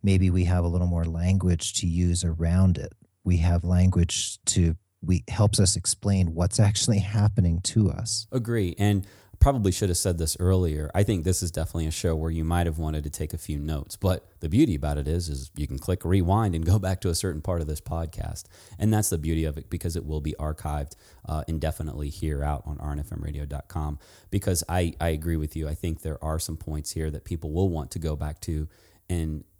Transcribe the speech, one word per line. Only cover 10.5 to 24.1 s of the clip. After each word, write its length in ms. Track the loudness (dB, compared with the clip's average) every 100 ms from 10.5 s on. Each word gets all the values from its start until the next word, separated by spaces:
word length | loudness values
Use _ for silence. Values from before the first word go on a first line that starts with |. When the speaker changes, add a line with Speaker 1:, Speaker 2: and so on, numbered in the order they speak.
| 4 2 -2 -2
Speaker 2:
I 100 | 0
think 200 | 2 2
this 180 | 0 0
is 80 | -2
definitely 380 | -4 -4 -2 -2
a 40 |
show 220 | -2 0
where 160 | 0 -2
you 140 | -2
might 220 | 0 2 0
have 120 | 0
wanted 280 | -2 -2 -6
to 40 |
take 240 | -6 -8
a 40 | -8
few 200 | -6 -6
notes, 380 | -4 -6 -6 -2
but 320 | 0 0 -4 _
the 80 | 0
beauty 260 | 2 4 2
about 220 | -2 -2
it 100 | 0
is, 220 | -2 -2
is 200 | -6 -8 -8
you 100 | -6
can 140 | -6
click 240 | -2 -2
rewind 520 | 2 2 4 2 2 0
and 100 | 2
go 120 | 2
back 220 | 2 -2
to 100 | -2
a 60 | -2
certain 260 | -2 -4
part 200 | -4 -2
of 60 | -2
this 120 | -6
podcast. 680 | -6 -6 -6 -8 -10 -10 -14 -20 -20 -2
And 160 | 2
that's 160 | 2 2
the 80 | -2
beauty 280 | 0 0 0
of 120 | -4
it, 120 | -8
because 260 | -6 -4 -4
it 100 | -4
will 140 | -4
be 160 | -4 -4
archived, 580 | -6 -4 -4 -4 -6 -12 -20 -18 -6
uh, 200 | -6 -4
indefinitely 640 | -2 -2 -2 -8 -6 -8
here 340 | -4 -4 -2
out 200 | -2 -2 -6
on 140 | -8
R 100 | -6
N 80 | -6
F 140 | -6
M 80 | -8
radio 240 | -6 -6 -6
dot 240 | -8 -8
com. 280 | -6 -6 -6 -14